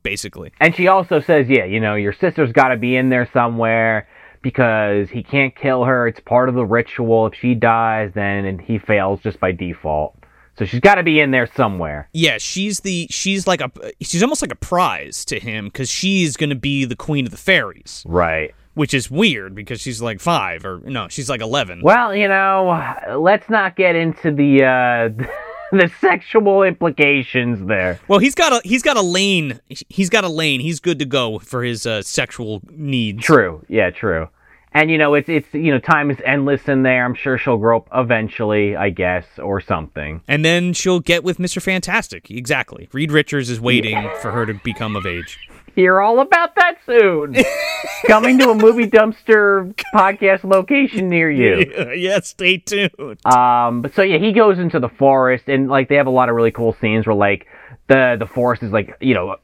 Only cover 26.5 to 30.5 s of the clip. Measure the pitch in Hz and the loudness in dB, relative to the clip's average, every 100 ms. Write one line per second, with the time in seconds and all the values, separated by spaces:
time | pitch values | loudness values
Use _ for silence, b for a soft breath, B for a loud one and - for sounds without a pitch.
26.5 | 196 190 - 170 151 143 143 123 127 120 | 4 2 0 -2 2 2 2 -2 -2 -2
27.5 | 110 92 101 92 90 - 196 269 370 330 | -4 -2 -2 -2 -4 0 2 2 2 2
28.5 | 240 180 247 302 247 180 185 196 185 147 | 0 0 -2 0 0 0 0 0 0 -2
29.5 | 113 - 143 - - 185 220 185 156 156 | -8 -16 -20 -8 -4 0 0 0 -2 -2